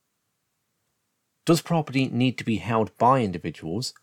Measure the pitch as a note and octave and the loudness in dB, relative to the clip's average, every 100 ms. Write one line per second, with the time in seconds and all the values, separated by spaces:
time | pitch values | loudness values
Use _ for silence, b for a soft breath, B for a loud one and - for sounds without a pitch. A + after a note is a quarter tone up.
0 | _ _ _ _ _ _ _ _ _ _ | _ _ _ _ _ _ _ _ _ _
1 | _ _ _ _ - E3+ - E3+ D3+ C3 | _ _ _ _ 2 2 2 -2 0 -2
2 | C3 A#2 B2+ - - G2+ F2+ A2+ G2+ - | -2 0 0 0 -2 -2 0 0 0 2
3 | A#2 C3+ G#2 E2+ F2 - D#2+ G2 C3 - | 4 4 2 -4 -8 -8 -8 -6 -8 -12